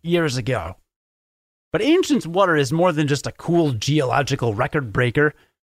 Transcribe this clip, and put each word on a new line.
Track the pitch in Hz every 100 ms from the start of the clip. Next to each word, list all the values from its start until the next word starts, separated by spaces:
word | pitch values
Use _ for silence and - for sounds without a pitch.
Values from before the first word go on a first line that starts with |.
years | 165 170 160 127
ago. | 117 120 82 92 _ _ _ _ _ _ _ _ _
But | 160
ancient | 240 349 - 247 156
water | 175 190 156
is | 135
more | 160 180
than | 151 147
just | 143 120
a |
cool | - - 170 156
geological | 117 127 151 127 120 139 135 120
record | 104 135 156 127
breaker. | 104 123 127 147 - _ _